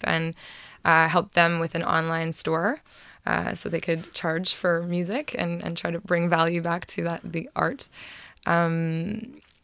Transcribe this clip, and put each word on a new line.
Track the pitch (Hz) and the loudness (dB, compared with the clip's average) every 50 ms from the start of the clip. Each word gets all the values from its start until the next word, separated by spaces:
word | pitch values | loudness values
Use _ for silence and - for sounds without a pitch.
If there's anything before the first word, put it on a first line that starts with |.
| - | -2
and, | - 170 165 165 165 165 - - - - - - - - - - | 0 0 0 0 -2 -6 -8 -14 -20 -20 -20 -20 -20 -12 -2 2
uh, | 170 165 160 160 160 | 4 6 6 6 6
helped | 156 175 170 - - | 4 2 0 2 2
them | 175 170 170 170 165 | 4 4 4 4 2
with | 165 165 - | -2 -2 -2
an | 165 170 | -2 0
online | - - 160 160 165 165 165 165 165 | 2 2 2 2 0 0 -2 -2 -2
store, | 160 - - 165 160 160 170 214 285 - - _ - - - - - - - - | -4 -4 -2 0 0 2 2 2 0 -2 -6 _ -20 -20 -20 -20 -16 -8 -2 0
uh, | - - 175 - - | 0 0 0 -2 -4
so | - - - | -4 -4 -4
they | 165 165 | -4 -4
could | - - 165 165 165 - - | -2 -2 -2 -2 -4 -8 -10
charge | - - 165 160 170 185 - - | -6 -4 -2 -2 -2 -2 -2 -2
for | - - 180 170 165 | 0 0 0 2 2
music | 175 175 175 175 175 170 214 269 302 - - - | 0 -2 -2 -2 -2 -2 -2 -4 -6 -6 -4 -4
and, | - 170 170 170 175 | -2 -2 -4 -4 -4
and | 170 170 - | -6 -6 -4
try | - 175 | -4 -4
to | 170 170 | -4 -4
bring | - - 180 170 170 175 | -2 0 2 2 4 4
value | 170 160 165 170 175 170 | 4 4 4 4 2 0
back | 170 170 170 185 - - | 0 0 -2 -4 -4 -6
to | - - 170 | -6 -4 -4
that, | 170 165 - - | -4 -4 -6 -8
the | - 160 165 - 254 - | -8 -8 -8 -8 -6 -2
art. | - - 160 - - - - - - - - - - - - - - - - | 0 0 0 0 -4 -10 -16 -16 -18 -18 -18 -18 -18 -20 -20 -16 -6 0 2
Um, | 170 170 170 165 165 165 165 160 160 160 165 190 214 220 233 254 277 - - _ _ _ | 4 4 4 4 2 2 0 0 0 -2 -2 -2 -4 -6 -8 -10 -14 -18 -20 _ _ _